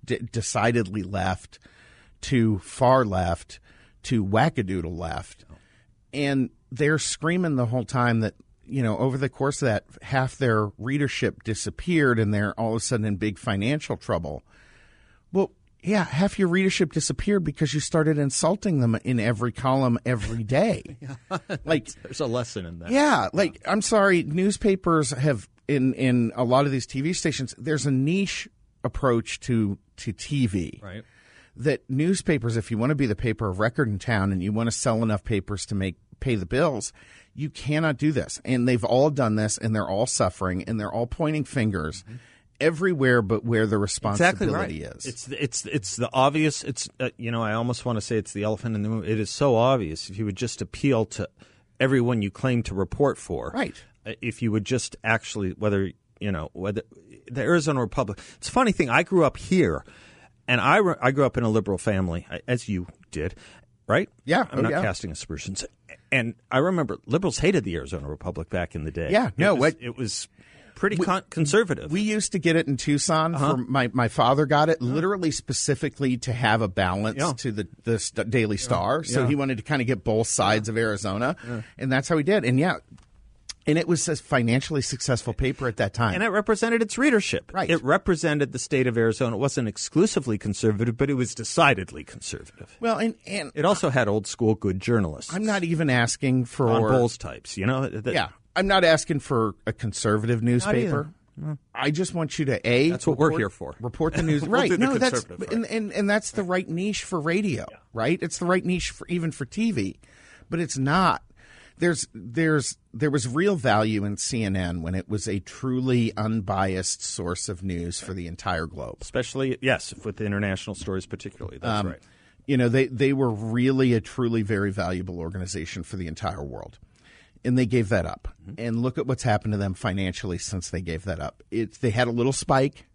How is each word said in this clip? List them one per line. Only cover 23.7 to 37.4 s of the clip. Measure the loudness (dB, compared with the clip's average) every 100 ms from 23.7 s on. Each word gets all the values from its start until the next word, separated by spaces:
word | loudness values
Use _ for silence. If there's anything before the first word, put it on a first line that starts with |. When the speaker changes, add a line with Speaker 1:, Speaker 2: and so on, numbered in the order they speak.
| -2
Speaker 1:
sorry, | 2 4 4 4
newspapers | 2 0 0 2 0 2 2 2 2
have, | 0 0 0 -4 _ -2
in, | 2 2
in | 2 2 4 2 0
a |
lot | 2 4 4
of |
these | 0 -4
T | -4
V | -2
stations, | -2 -2 -4 -6 -8
there's | -4 -2 2
a |
niche | 2 2 0 0 -4 -10 _ _ _
approach | -6 -2 2 2 0 -10
to, | -2 0 0 -2 _ -12
to | -10
T | -10 -6 0 0
V. | 0 -4 -10
Speaker 2:
Right. | -16 -16 -18 _ _ -20 _ -4
Speaker 1:
That | -2 -2 _
newspapers, | -2 0 0 0 0 0 -2
if | -2
you | -2
wanna | 0 0
be | 0
the | 0
paper | -2 -2 -4
of | 0
record | -2 0 -2
in | -2
town | -2 0 2
and | 0
you | 0
wanna | 0 -2
sell | 0 0 0
enough | 0 -2
papers | -2 -4 -2 -8 -6
to | -4
make, | -4 -6 _ -8
pay | -2 -2
the | -2
bills, | 0 0 0 -8 -14 -20 -20 _
you | -10